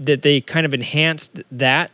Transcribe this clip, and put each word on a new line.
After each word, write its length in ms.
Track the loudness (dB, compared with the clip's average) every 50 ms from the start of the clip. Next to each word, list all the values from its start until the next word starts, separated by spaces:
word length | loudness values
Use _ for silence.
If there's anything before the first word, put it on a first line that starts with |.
that 220 | 0 2 2 2 2
they 180 | 0 0 0
kind 240 | -2 -2 -2 0 0
of 80 | 0 0
enhanced 680 | -2 -4 -2 0 2 2 2 0 -2 -6 -12 -12 -14 -16 -12
that 380 | -4 0 2 2 4 2 0 -2